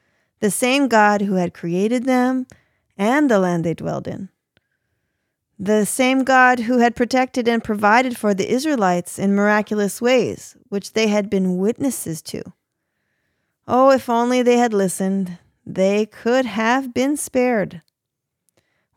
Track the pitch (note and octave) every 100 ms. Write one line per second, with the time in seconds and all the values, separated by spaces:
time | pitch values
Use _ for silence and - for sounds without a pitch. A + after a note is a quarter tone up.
0 | _ _ _ - G#3+ - B3 C#4 C4+ A3
1 | G#3 G#3 G3+ F#3 F3 - E3+ F3 G#3+ B3
2 | B3+ B3+ B3 C4 C4 - _ _ _ -
3 | G#3 C#4 D4 G#3 F#3 F3 E3 D#3+ E3 C#3+
4 | - - F#3+ _ _ _ _ _ _ _
5 | _ _ _ _ _ - G3 G#3+ G3+ -
6 | B3+ C4 C4 C4 B3+ B3+ A3+ B3+ A#3+ A#3
7 | A#3+ B3+ B3+ C4 A#3 A#3 A3+ G#3 G#3 A#3
8 | B3+ A#3+ G#3+ G3 - B3 D#4 C#4 F#3+ F3
9 | F3 - G3 G3 G#3 G#3+ G#3 G#3 G3+ -
10 | A#3+ B3+ D3+ F#2+ - - - G3+ - -
11 | A3 G#3 G3+ G3 F#3 F3+ G3 A#3+ C4+ -
12 | - D#3+ - - - - _ _ _ _
13 | _ _ _ _ _ _ - B3 C4+ C4
14 | - A#3 A#3+ B3+ A#3+ A#3+ A#3+ G#3 F#3+ -
15 | F#3+ G3 F#3 F3 _ _ - - F#3+ G#3
16 | G#3+ - A3+ B3 B3 G3 A3 B3+ C4+ A#3+
17 | C4 D4 - B3+ B3 A#3 F3+ E3+ _ _
18 | _ _ _ _ _ _ _ _ _